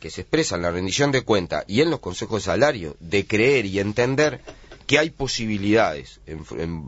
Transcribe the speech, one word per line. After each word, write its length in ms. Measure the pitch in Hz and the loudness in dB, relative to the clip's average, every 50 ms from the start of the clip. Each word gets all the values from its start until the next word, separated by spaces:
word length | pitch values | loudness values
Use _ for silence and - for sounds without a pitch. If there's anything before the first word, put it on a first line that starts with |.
que 80 | - 80 | -14 -12
se 120 | - - | -10 -10
expresa 360 | 90 - - 156 156 - 98 | -4 0 0 0 0 0 -2
en 60 | 85 87 | -2 -2
la 80 | 87 | -2
rendición 420 | 85 90 92 95 87 - 143 143 139 | -2 -2 -2 -2 0 2 2 2 2
de 80 | 127 | 0
cuenta 420 | - - 110 98 87 78 78 73 - | 2 2 2 2 2 0 -4 -4 -4
y 140 | - 98 120 | 0 2 2
en 100 | 156 170 | 2 2
los 120 | 151 - | 0 -2
consejos 400 | - 90 90 - 117 95 113 104 | -4 -8 -8 -8 -6 -4 -4 -2
de 100 | 95 95 | 0 0
salario 460 | 85 101 131 151 143 104 82 73 - - | 2 2 2 2 2 -2 -6 -10 -12 -12
de 260 | 82 82 90 101 92 | -6 -2 0 0 0
creer 400 | - 107 104 113 135 143 127 104 | 2 2 2 4 4 4 2 0
y 140 | 98 95 98 | 0 -2 0
entender 640 | 98 104 107 - 120 127 135 135 151 147 127 - - - - - - - - - - | 0 0 0 0 0 0 2 2 2 0 0 -4 -10 -18 -20 -20 -20 -20 -20 -14 -2
que 140 | - 139 147 | 2 2 2
hay 120 | 156 160 | 2 0
posibilidades, 1080 | - - 135 123 - - 113 110 107 98 98 104 107 113 107 87 76 71 65 - - - - | -2 -6 -6 -4 -4 -4 -2 -2 -2 0 2 4 4 6 4 4 0 -4 -10 -14 -20 -20 -16
en, 160 | 80 78 78 76 - 55 62 | -14 -14 -14 -12 -10 -8 -6
en, 240 | 82 85 82 82 71 | -6 -6 -6 -6 -4